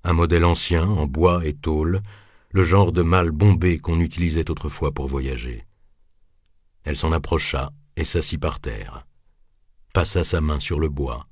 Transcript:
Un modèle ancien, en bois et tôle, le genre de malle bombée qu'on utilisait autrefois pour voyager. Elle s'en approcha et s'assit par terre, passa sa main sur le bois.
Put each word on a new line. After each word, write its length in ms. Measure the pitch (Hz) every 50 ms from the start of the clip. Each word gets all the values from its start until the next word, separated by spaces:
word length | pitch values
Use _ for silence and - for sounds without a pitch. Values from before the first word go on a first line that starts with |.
| -
Un 80 | 87
modèle 320 | 85 82 85 82 85 85 82
ancien, 420 | 87 85 - - - 87 82 85
en 200 | 98 104 87 73
bois 400 | 69 67 78 85 90 87 87 82
et 80 | 78 73
tôle, 480 | 71 - 82 78 76 78 82 90 98 101 104 - - - _ _ _ _ _
le 140 | - 98 92
genre 260 | 80 90 101 98 85
de 100 | 80 90
malle 300 | 85 82 90 92 87 85
bombée 480 | 78 76 98 104 95 - 87 90 85 -
qu'on 220 | - - 82 82
utilisait 500 | 85 73 - 85 87 82 78 82 78 73
autrefois 400 | 80 - - 71 71 - - 71
pour 160 | 71 71 69
voyager. 560 | 67 65 67 65 65 65 60 62 64 60 57 60 - _ _ _ _ _ _ _ _ _ _ _ _ _ _ _ _ _ _ _ _ _ _ _
Elle 140 | 76 73
s'en 160 | 69 - 80 80
approcha 580 | 78 71 - 85 78 - - - 67 67 69 - - _ _ _
et 80 | - 82
s'assit 380 | - - 87 - - - 71
par 180 | - 80 67 -
terre, 460 | - 73 55 52 - - - - - - _ _ _ _ _ _ _ _ _ _ _ _ _ _ - _ _
passa 320 | 95 82 - - 92 82
sa 160 | - - 82
main 180 | 78 78 76 73
sur 220 | - - 85 76
le 80 | 80 78
bois. 380 | 71 71 69 64 60 - - _